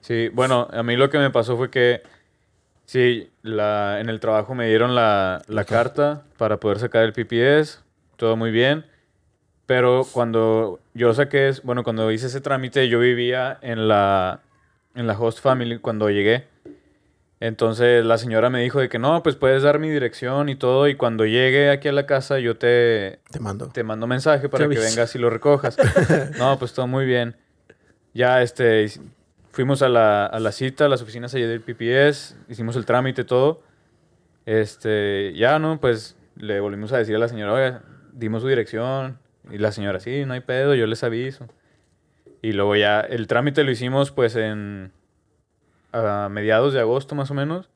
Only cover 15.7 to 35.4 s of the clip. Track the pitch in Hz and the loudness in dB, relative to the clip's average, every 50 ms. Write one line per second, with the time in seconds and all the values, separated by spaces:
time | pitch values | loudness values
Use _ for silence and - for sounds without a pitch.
15.7 | 117 113 - 123 113 107 107 107 101 101 101 104 113 127 135 _ _ _ _ - | -6 -6 -6 -6 -4 0 0 0 2 2 2 2 2 0 -2 _ _ _ _ -20
16.7 | - _ _ _ _ _ _ _ _ _ _ _ _ _ 117 117 110 - 117 113 | -20 _ _ _ _ _ _ _ _ _ _ _ _ _ -8 -8 -4 0 -2 -2
17.7 | 113 107 120 120 123 120 117 113 117 113 113 123 110 110 110 123 127 127 120 123 | 0 2 4 6 6 6 4 4 2 0 0 -2 0 2 2 2 0 0 -2 -2
18.7 | - 139 131 123 - 117 117 143 160 170 165 160 135 - - 131 135 135 135 143 | 0 -2 -2 -2 -4 -2 0 0 0 2 0 -2 -2 2 2 2 2 4 4 2
19.7 | 147 151 156 156 156 147 131 117 - - 131 123 131 143 147 147 135 135 139 123 | 2 2 0 -2 -2 -2 -2 -4 -6 -6 -8 -4 -2 -2 -2 -4 -4 -2 0 2
20.7 | 127 135 143 147 135 135 - 117 113 110 110 107 110 123 127 131 131 139 143 143 | 2 4 4 2 2 0 -2 -2 0 0 0 2 2 2 2 4 4 4 4 4
21.7 | 143 139 139 151 139 143 139 143 147 135 135 - 143 135 123 117 113 - - 120 | 2 2 0 -2 -2 -2 0 0 -2 -2 0 -2 -4 -2 -2 -2 -4 0 2 2
22.7 | 120 120 120 117 113 107 101 95 - - _ _ - 147 117 104 98 104 131 - | 4 4 4 4 2 0 -2 -6 -10 -14 _ _ -14 -10 -8 -8 -8 -8 -10 -10
23.7 | - 127 117 110 110 110 113 120 127 123 - 156 151 139 131 143 - 131 147 147 | -8 -8 -6 -6 -6 -6 -4 -2 -2 0 2 2 2 2 0 -4 -2 0 0 0
24.7 | 143 117 110 113 113 113 117 113 - 123 120 120 110 117 - 143 147 139 143 123 | 0 0 0 0 0 0 -2 -2 -2 0 0 0 0 2 2 2 2 2 2 -4
25.7 | - - 277 - - 185 185 - 165 147 135 143 151 - 123 131 139 - 127 120 | -4 0 -2 2 2 2 2 2 2 0 0 -4 -4 -2 0 0 0 0 -4 -8
26.7 | - - 127 123 127 135 135 131 127 123 120 117 113 _ _ _ _ _ _ _ | -6 -6 -6 -4 -2 -2 0 0 0 0 0 -2 -8 _ _ _ _ _ _ _
27.7 | - _ _ _ _ _ _ _ _ 113 123 123 127 127 123 120 - - 127 117 | -20 _ _ _ _ _ _ _ _ 0 2 4 4 4 2 2 0 0 2 4
28.7 | 110 110 107 107 - - - - _ _ _ _ _ _ _ _ - - 131 131 | 4 4 2 0 -4 -14 -20 -20 _ _ _ _ _ _ _ _ -6 -4 -2 0
29.7 | 139 135 139 127 123 120 113 107 104 104 101 104 - 110 113 107 98 - 127 131 | 2 2 2 4 4 6 6 6 4 4 0 -2 -2 -2 -4 -4 -4 -4 -6 -6
30.7 | 131 - 151 143 135 120 120 107 107 120 120 123 135 131 117 113 113 117 110 - | -2 2 2 2 2 0 -2 -10 -14 -14 -14 -8 -4 -4 -2 -2 -4 -6 -8 -12
31.7 | 117 - 117 117 120 135 139 147 143 139 - - 123 113 - _ 120 110 113 113 | -12 -6 -2 0 2 4 4 4 2 0 -8 -20 -20 -20 -20 _ -10 -8 -8 -6
32.7 | 117 127 110 - 120 123 131 131 123 - 110 - 127 123 131 147 165 165 _ _ | -4 -6 -2 0 0 0 0 0 -4 -6 -4 0 0 2 2 2 0 -2 _ _
33.7 | _ _ _ _ _ _ _ _ _ _ _ _ _ _ _ - 110 110 107 101 | _ _ _ _ _ _ _ _ _ _ _ _ _ _ _ -2 0 0 0 -2
34.7 | - _ - 113 107 104 101 101 101 98 101 98 82 76 | -6 _ -4 -2 -2 0 0 -2 -2 -4 -4 -6 -2 0